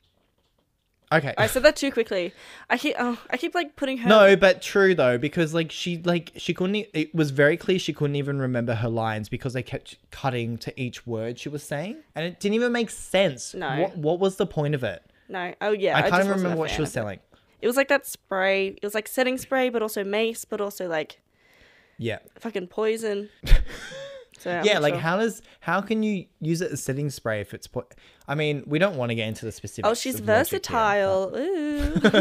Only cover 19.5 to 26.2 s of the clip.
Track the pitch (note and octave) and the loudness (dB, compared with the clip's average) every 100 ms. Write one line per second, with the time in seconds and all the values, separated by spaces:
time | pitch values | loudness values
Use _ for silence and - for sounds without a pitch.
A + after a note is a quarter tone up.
19.5 | C4 B3+ A#3 G#3+ A3 G3 G#3 A3+ A3+ - | 0 0 0 -2 -4 -2 0 -2 -4 -8
20.5 | G#3+ G3+ - F3+ D#3+ D3 - _ _ _ | -6 -6 -6 -4 -4 -4 -10 _ _ _
21.5 | _ - _ _ - A2+ G#2 - - A#3 | _ -20 _ _ -8 -6 -6 -10 -14 -8
22.5 | G#3 F3+ - A3 A3+ A3 G3+ G#3 _ - | -8 -8 -4 -2 -2 -4 -6 -8 _ 6
23.5 | - - - - C5+ C#5 C5+ - - F3+ | 8 6 -6 -14 -14 -14 -18 -20 -12 -6
24.5 | F3 G#3 F#3 D3 E3+ E3 F#3+ A3+ - - | 0 2 4 2 0 0 0 0 -4 -14
25.5 | - - F#3 G3 A3 G#3+ G3 | -12 -2 -2 0 -2 0 -2